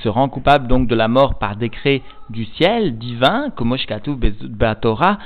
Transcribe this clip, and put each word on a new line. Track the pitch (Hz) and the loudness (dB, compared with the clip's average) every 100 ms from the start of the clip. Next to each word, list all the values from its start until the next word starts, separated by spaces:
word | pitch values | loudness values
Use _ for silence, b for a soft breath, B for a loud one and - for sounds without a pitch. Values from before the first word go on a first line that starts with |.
se | 113 | -2
rend | 110 135 | 0 0
coupable | 131 143 143 120 | 0 2 2 4
donc | 127 127 | 2 4
de | 113 | 2
la | 110 | 4
mort | 127 139 - | 4 2 0
par | 104 104 | -4 -4
décret | 117 - 143 135 B B - | -6 -2 0 0 B B -10
du | 110 107 | -8 -6
ciel | - 170 233 190 113 | 0 2 2 0 -2
divin, | 120 117 135 226 294 - | -6 0 2 2 -2 -2
comme | 117 | -2
Oshkatu | 127 - 107 143 139 | -2 -4 -6 -6 0
Be-, | 113 101 | 0 0
Be'atorah, | 127 107 113 110 117 110 180 208 | -6 -2 0 0 0 2 0 0